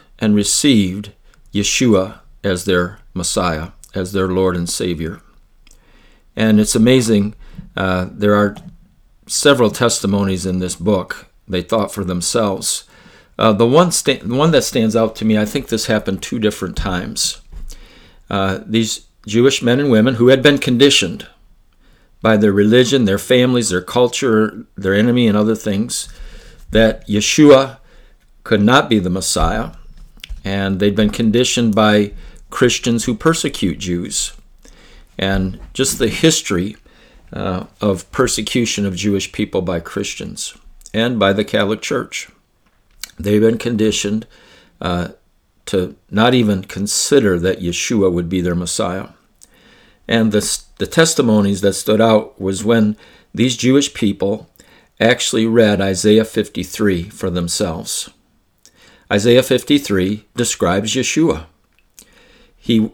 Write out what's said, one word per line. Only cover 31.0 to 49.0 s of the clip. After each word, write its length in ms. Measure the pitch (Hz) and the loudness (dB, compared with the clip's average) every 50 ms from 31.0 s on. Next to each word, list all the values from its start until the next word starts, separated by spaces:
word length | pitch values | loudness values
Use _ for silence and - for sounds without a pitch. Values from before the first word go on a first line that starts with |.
| 107 104 | 0 0
conditioned 600 | - - 117 110 104 120 127 - - 123 120 110 | 0 0 0 2 2 2 2 0 0 0 0 0
by 400 | 98 110 107 107 104 104 104 101 - - - - - - - - | 2 2 2 4 4 2 2 0 -6 -14 -18 -20 -20 -20 -20 -12
Christians 540 | - - 127 120 - - - 123 117 113 - | -2 2 2 2 2 0 -4 -2 -2 -2 -2
who 100 | 131 110 | -4 -6
persecute 640 | - - 160 165 - - 143 - - - 90 73 - | 0 0 0 0 0 -4 -6 -4 -2 -4 -4 -4 -4
Jews, 540 | - 90 87 87 90 - - - - - - - - - - - - - - - - - - - - _ - | -6 -4 -4 -4 -6 -6 -6 -6 -8 -8 -10 -16 -20 -20 -20 -20 -20 -20 -20 -20 -20 -20 -20 -20 -20 _ -8
and 440 | - 95 98 98 95 95 92 - - - - | -6 -4 -2 0 -2 -2 -4 -6 -10 -16 -12
just 280 | - - 135 - - - | -4 -4 -2 -2 -2 -2
the 80 | 123 104 | -2 -2
history, 680 | - - - 160 156 - - - 98 87 92 107 - - _ - _ _ _ _ _ - _ - | -2 2 2 2 2 2 -4 -4 -4 -4 -4 -4 -8 -14 _ -20 _ _ _ _ _ -20 _ -14
uh, 340 | - - 98 92 90 92 - - _ - | -10 -8 -6 -6 -6 -6 -8 -12 _ -4
of 300 | 107 104 95 90 - _ | -2 -2 -2 -2 -6 _
persecution 720 | - - 127 117 - 113 107 - - 123 117 110 - 104 101 | 0 0 0 0 0 -4 -6 -4 -2 -2 -2 -2 -2 -4 -4
of 120 | 98 90 | -4 -4
Jewish 340 | 85 101 104 98 98 - - | -4 -2 -2 -2 -2 -4 -6
people 320 | - - 104 - - 95 | -6 -6 -6 -2 -2 -4
by 160 | 87 92 87 85 | -2 -2 -4 -6
Christians 760 | - - - 101 101 - - - - 90 87 - - - - - _ - - - - - | -6 -8 -8 -8 -8 -8 -8 -10 -12 -12 -12 -12 -12 -12 -14 -18 _ -20 -20 -20 -20 -8
and 280 | - 107 113 123 123 107 | -4 -2 -2 -2 0 2
by 120 | 101 98 | 2 2
the 120 | 98 107 101 | 2 2 -2
Catholic 360 | - - 104 101 101 98 104 | -2 0 -2 0 0 -2 -6
Church. 480 | - - 120 123 - - - - - - _ _ _ _ _ _ _ _ _ _ _ _ _ - - - _ | -4 -6 -6 -6 -6 -8 -12 -14 -14 -14 _ _ _ _ _ _ _ _ _ _ _ _ _ -20 -20 -20 _
They've 240 | _ - 101 104 104 | _ -2 0 2 4
been 180 | 110 113 117 110 | 4 4 2 0
conditioned, 680 | - 120 120 104 110 107 104 - - 101 107 110 110 _ _ _ _ _ - _ _ _ _ _ | -4 -4 -2 0 0 0 0 -2 -4 -4 -4 -4 -6 _ _ _ _ _ -20 _ _ _ _ _
uh, 300 | - 90 87 87 85 - - _ _ _ _ _ _ _ _ _ _ | -6 -4 -4 -4 -4 -6 -10 _ _ _ _ _ _ _ _ _ _
to 280 | - 101 92 90 - - _ _ _ | -4 -2 -2 -2 -2 -8 _ _ _
not 240 | 98 104 113 123 131 | -2 2 2 4 4
even 300 | 123 113 104 101 92 95 | 4 2 2 0 -2 -4
consider 720 | - - 90 101 101 - - - - 147 139 113 98 90 87 | -8 -8 -8 -6 -4 -4 -4 -2 2 2 2 4 2 0 0
that 220 | 87 95 - - | 0 -2 -2 -2
Yeshua 520 | 90 87 85 - - - 123 104 98 92 | -4 -6 -6 -6 -6 -2 0 2 2 2
would 160 | 85 87 87 82 | 0 0 -4 -2
be 120 | 95 92 | -4 -2
their 160 | 87 90 85 | -2 -2 -2
Messiah. 540 | 87 87 85 - - 92 90 92 95 | -2 -4 -6 -4 -4 -4 -4 -4 -8